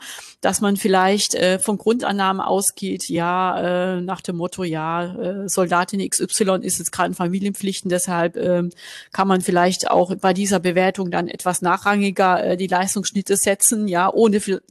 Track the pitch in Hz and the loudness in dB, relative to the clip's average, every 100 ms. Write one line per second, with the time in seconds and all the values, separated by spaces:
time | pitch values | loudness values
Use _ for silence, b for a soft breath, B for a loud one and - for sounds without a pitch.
0 | B B B - 185 190 202 202 208 185 | B B B -4 -2 2 2 2 2 4
1 | 185 208 - - 180 185 - 202 208 240 | 4 2 0 0 2 2 0 0 0 0
2 | - 202 190 190 - 190 196 - 196 190 | 0 0 0 0 0 0 0 -4 -6 -6
3 | - 170 170 180 185 180 175 180 185 180 | -4 -2 0 0 0 0 0 0 0 -2
4 | 175 180 - 170 175 - 180 156 160 170 | -4 -6 -6 -6 -6 -4 -4 -4 -2 -4
5 | 175 180 180 196 196 - 175 175 190 196 | -4 -6 -6 -6 -4 0 2 2 0 -2
6 | 190 - - - 196 190 196 - 170 - | -4 -2 -2 0 0 0 -2 -6 -4 -2
7 | 175 180 175 190 202 196 196 190 185 175 | -2 -2 -2 -2 -4 -4 -6 -4 -2 -2
8 | 185 175 170 - 175 175 175 B B B | 0 0 -2 0 0 0 0 B B B
9 | B - 196 185 185 175 180 185 - 180 | B -2 2 2 2 4 4 2 2 2
10 | 180 190 190 185 202 190 180 175 185 190 | 2 2 0 2 2 0 2 2 2 0
11 | 180 175 170 - 180 175 175 185 202 208 | -2 -2 -4 -4 -4 0 0 0 2 2
12 | 202 185 190 180 180 180 185 180 190 202 | 2 2 4 4 2 -2 0 0 0 -2
13 | 185 202 - 196 - 196 - 220 208 175 | -2 -4 0 0 2 2 2 0 0 2
14 | 190 - 226 202 196 185 - | 2 4 4 4 0 -4 -4